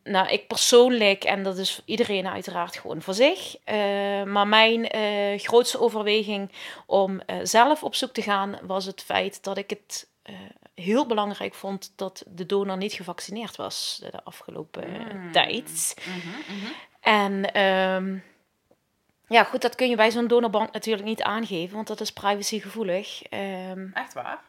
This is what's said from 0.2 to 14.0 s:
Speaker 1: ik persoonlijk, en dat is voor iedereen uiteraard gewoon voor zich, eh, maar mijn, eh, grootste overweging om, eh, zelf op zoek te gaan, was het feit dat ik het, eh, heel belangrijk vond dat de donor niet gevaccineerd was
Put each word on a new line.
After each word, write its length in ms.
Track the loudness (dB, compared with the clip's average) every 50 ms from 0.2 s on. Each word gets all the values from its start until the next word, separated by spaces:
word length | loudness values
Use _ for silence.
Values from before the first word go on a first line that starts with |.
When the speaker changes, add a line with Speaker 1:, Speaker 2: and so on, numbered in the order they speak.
| 4 4
Speaker 1:
ik 180 | 2 0 -2
persoonlijk, 800 | -2 -2 0 4 8 10 10 10 10 8 6 6 6 4 4 2
en 180 | 0 0 0 0
dat 160 | -2 -2 -2
is 160 | -2 -4 -4
voor 100 | -6 -6
iedereen 400 | -4 0 0 0 0 0 -2 -2 -4
uiteraard 480 | -6 -8 -8 -6 -4 -4 -4 -4 -6
gewoon 260 | -10 -10 -8 -8 -8 -6
voor 120 | -4 2
zich, 420 | 4 4 4 4 2 -6 -12 -14 -12 _
eh, 580 | -4 -2 -2 0 0 0 -2 -2 -2 -2 -4 -4
maar 240 | 0 2 2 4
mijn, 420 | 6 6 6 8 6 6 2 0 -2
eh, 500 | -2 -2 0 0 0 0 0 0 0 -2
grootste 420 | 0 4 6 6 6 4 2 2
overweging 720 | 2 2 2 0 0 0 0 0 0 -2 -4 -6 -6 -8 -10 -14 -16 -16 -16 -16 -4
om, 340 | 0 2 2 4 2 0 -4
eh, 160 | -6 -8 -8 -6 -2
zelf 400 | 2 6 6 8 6 6 2 0
op 120 | -4 -4
zoek 180 | -4 -4 -4 -4
te 100 | -4 -2
gaan, 360 | 0 0 0 0 -2 -6 -10 -8
was 220 | -4 -4 -4 -4
het 180 | -4 -8 -10 -6
feit 420 | -2 0 0 0 0 -4 -8 -8
dat 140 | -6 -6 -6
ik 120 | -6 -6
het, 380 | -8 -10 _ -12 -12 -12 -12 _ _ _ _
eh, 120 | -20 -18 -18 -18 -20 -20 _ _ _ _
heel 320 | -8 -2 2 2 2 2
belangrijk 480 | 2 0 0 0 -2 -4 -6 -8 -10 -10
vond 380 | -10 -10 -8 -8 -8 -10 -12 _
dat 280 | -10 -10 -10 -10 -12 -18
de 200 | -16 -12 -10 -6
donor 300 | -2 -2 -2 0 -2 -4
niet 160 | -4 -6 -6 -6
gevaccineerd 640 | -8 -10 -10 -12 -12 -12 -12 -10 -10 -10 -10 -10
was 420 | -8 -8 -8 -6 -6 -6 -6 -8 -8